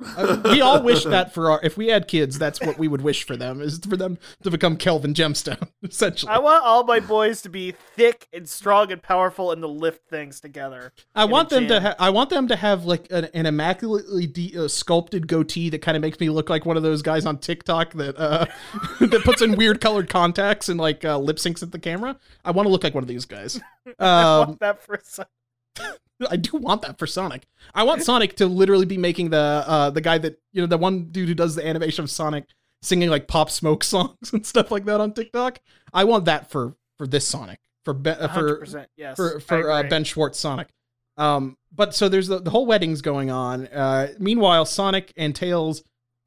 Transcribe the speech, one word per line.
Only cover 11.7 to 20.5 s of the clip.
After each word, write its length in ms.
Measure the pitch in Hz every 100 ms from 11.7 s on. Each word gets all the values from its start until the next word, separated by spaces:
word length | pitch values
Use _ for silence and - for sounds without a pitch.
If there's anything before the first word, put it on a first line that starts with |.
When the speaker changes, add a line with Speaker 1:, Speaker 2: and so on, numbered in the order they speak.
| 220
Speaker 2:
jam. 60 |
Speaker 1:
ha-, 120 | 202 -
I 100 | 185
want 200 | 202 277
them 200 | 349 254
to 80 | 202
have, 260 | 208 196
like, 240 | 170 170 -
an, 180 | 180 165
an 120 | 165 160
immaculately 840 | 151 160 190 233 208 196 190 170
de-, 300 | 175 175 175
uh, 100 | 151
sculpted 600 | - - 170 170 190 160
goatee 400 | 165 156 170 165
that 100 | 151
kinda 220 | 170 156
makes 180 | 156 -
me 100 | 160
look 200 | 156 156
like 160 | 160 165
one 100 | 160
of 80 |
those 180 | 160 151
guys 240 | 151 160 156
on 120 | 147
TikTok 560 | - 170 - 165 165
that, 240 | 160 139 139
uh, 280 | 156 160 160 - -
<laughs> 260 | 214 170 -
that 220 | 240 220
puts 180 | 254 -
in 140 | 226 202
weird 240 | 220 214
colored 300 | 220 208 180
contacts 580 | 185 175 175 202